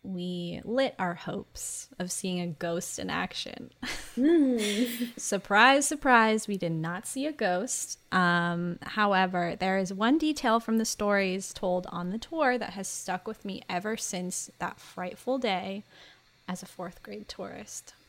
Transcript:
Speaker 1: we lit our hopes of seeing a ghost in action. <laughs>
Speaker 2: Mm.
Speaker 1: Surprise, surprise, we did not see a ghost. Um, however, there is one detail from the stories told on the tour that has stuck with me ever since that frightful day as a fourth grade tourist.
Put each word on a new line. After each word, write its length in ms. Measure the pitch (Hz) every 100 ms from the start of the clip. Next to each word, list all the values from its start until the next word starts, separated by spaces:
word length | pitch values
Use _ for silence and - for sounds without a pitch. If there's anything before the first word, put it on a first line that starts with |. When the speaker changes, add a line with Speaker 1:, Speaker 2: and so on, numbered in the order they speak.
Speaker 1:
we 580 | 196 185 180 175 175 175
lit 300 | - 247 269 -
our 160 | 180 175
hopes 720 | - - - - - - - -
of 140 | 180
seeing 280 | - 190 180
a 80 | 175
ghost 500 | 156 175 170 - -
in 140 | -
action. 580 | 160 180 - - - - _
<laughs> 60 | 247 - - -
Speaker 2:
Mm. 1040 | 277 339 269 240 208 208 240 233 240 -
Speaker 1:
Surprise, 680 | - 202 - 202 247 277 277
surprise, 640 | 302 277 240 220 220 -
we 80 | 196
did 160 | 170
not 340 | 165 160 180 -
see 200 | 269 294
a 80 |
ghost. 680 | 294 208 180 247 - - - _
Um, 680 | 185 180 175 175 170 175 175
however, 760 | - - 208 190 185 185 170 -
there 180 | 190 190
is 140 | 185
one 240 | 196 220 311
detail 440 | 311 294 240 226
from 160 | 226 226
the 80 | 220
stories 680 | - 208 202 190 190 190
told 340 | - 185 180 180
on 220 | 175 180
the 60 | 220
tour 400 | - 330 277 247
that 120 | 214
has 180 | 185 190
stuck 400 | - - 180 -
with 160 | 214
me 180 | 202 190 -
ever 280 | 202 208 226
since 520 | - 180 180 - - _
that 200 | 175 -
frightful 580 | - - 180 - - 262
day 460 | 247 185 190 196 - - - - _ _ -
as 160 | 185
a 20 | 185
fourth 380 | - 175 -
grade 240 | - 208 208
tourist. 680 | - 185 - 208 - - _